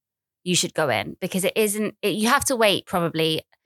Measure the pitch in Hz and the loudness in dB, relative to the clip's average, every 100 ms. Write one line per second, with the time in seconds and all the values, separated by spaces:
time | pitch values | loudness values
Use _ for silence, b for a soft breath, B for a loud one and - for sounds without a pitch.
0 | _ _ _ _ 180 175 175 - 147 107 | _ _ _ _ -2 0 0 0 0 0
1 | - - 185 190 185 - 214 208 208 - | -2 -8 -6 -2 0 0 0 0 -4 -4
2 | 202 208 226 269 - 240 214 170 - 190 | -2 0 2 2 2 2 2 2 -2 -2
3 | 165 160 160 160 - _ | -2 0 0 -2 -6 _